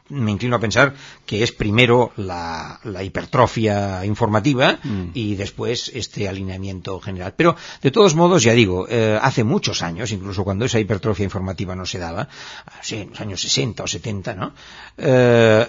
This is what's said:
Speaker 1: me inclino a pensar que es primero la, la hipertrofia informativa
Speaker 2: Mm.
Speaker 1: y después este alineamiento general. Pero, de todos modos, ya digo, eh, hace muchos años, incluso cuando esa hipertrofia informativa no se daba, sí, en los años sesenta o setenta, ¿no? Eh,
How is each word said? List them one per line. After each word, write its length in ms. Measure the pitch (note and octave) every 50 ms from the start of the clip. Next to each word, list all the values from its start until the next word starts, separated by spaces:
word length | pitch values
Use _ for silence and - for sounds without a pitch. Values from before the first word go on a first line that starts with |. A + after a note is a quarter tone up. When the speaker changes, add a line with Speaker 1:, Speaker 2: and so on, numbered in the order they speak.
| _ -
Speaker 1:
me 220 | C#3+ C#3 A2+ G#2+
inclino 260 | G2+ F#2 A#2+ B2 A#2+
a 40 | A2+
pensar 340 | A2+ G#2+ G2+ A#2+ C#3 C3+ C#3 - - - - - _
que 180 | - A2 G2+ A#2+
es 100 | - -
primero 600 | - - G#2 G#2 A#2 B2+ A#2 A#2+ B2 A#2 - -
la, 640 | - G2 F#2 F2+ F2 E2+ E2+ E2 D#2+ D#2 D#2 - - -
la 180 | A#2 F#2+ F2+ G2
hipertrofia 1000 | F#2 - F2 F2 - - C3 A#2 G2 - A#2 A2 G#2+ G2+ G2+ G2+ G2 F#2+ F#2 F#2+
informativa 760 | G#2 G#2+ - A#2 G#2 G#2+ G#2+ G2+ D3 C3+ B2 C#3 F3+ D#4+ - -
Speaker 2:
Mm. 220 | C#3+ G#2 F#2+ F2+ F2 -
Speaker 1:
y 220 | B2+ A2 G#2 G2+
después 540 | F#2 G2+ - - - A2 A2 B2 A#2 - - -
este 340 | A#2 G2 - - - G#2 F#2+
alineamiento 720 | F#2+ F#2+ F#2+ F#2+ F#2 F#2+ F#2+ G2 F#2+ F#2 E2 - F#2+ F2
general. 320 | - G2+ F#2+ F2+ F2+ G2 -
Pero, 220 | - D#3+ E3+ D#3+ - - - - -
de 100 | - C3+
todos 240 | - A3+ G#3 F#3 D3+
modos, 280 | D#3+ F3 F3 F#3 D#3 A2
ya 100 | A2+ A2+
digo, 340 | B2 A2+ F#2 F2+ F#2 F#2 -
eh, 280 | A#2+ A#2 A2 G#2+ G#2+ G#2+ -
hace 200 | C3+ C3 - A2
muchos 400 | A2 E3+ G3+ - A#2 G2+ - F2+
años, 300 | E2+ E2 E2+ - F#2+ G#2+
incluso 320 | F#2 F#2 G2+ F#2 G2 F#2
cuando 220 | G2+ F#2+ G2 B2
esa 120 | C3 - A2+
hipertrofia 440 | G#2+ F#2+ A2+ F#2+ - A2 G2+ - G2+
informativa 500 | F#2 - F#2+ F#2 F#2+ F#2 - G2 F2+ F#2
no 120 | F#2 F2+
se 120 | - - F#2
daba, 300 | F2 E2 E2 G2 C#3 - - - - - - - - - - - -
sí, 140 | - A2+
en 140 | G#2+ G2 -
los 100 | - - A2
años 180 | G#2 F#2+ -
sesenta 440 | - - - - C3+ A#2 F#2+ - F#2+
o 20 |
setenta, 480 | - - F#2+ - B2 G#2 G2 F2+ B2 G#2
¿no? 180 | F2+ A2+ - - - - - - - - - - -
Eh, 680 | - D3 B2+ B2+ B2 A#2+ A#2+ A#2 A2+ A2+ A2 A2 -